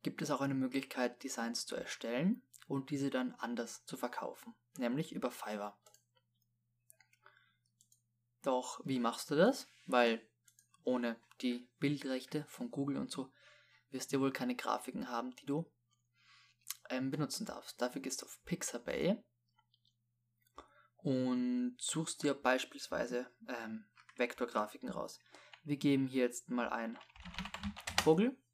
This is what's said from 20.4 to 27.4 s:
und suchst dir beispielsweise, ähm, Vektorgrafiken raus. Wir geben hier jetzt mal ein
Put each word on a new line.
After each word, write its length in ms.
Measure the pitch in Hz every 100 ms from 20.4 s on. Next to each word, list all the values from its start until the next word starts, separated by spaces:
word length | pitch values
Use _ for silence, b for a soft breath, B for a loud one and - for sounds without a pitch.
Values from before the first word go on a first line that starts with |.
| _ - B B B _
und 760 | 160 131 127 127 123 123 123 -
suchst 440 | - 156 165 -
dir 100 | 147
beispielsweise, 960 | 135 123 131 - 143 - - 123 123 127 _ 113
ähm, 380 | 120 113 110 107 - - -
Vektorgrafiken 720 | 120 - 120 - 104 - -
raus. 300 | - - - B B B B
Wir 120 | 147 143
geben 320 | 143 139 131
hier 160 | 131
jetzt 260 | 123 123 -
mal 200 | 123 117
ein 280 | 117 113 117 - - - -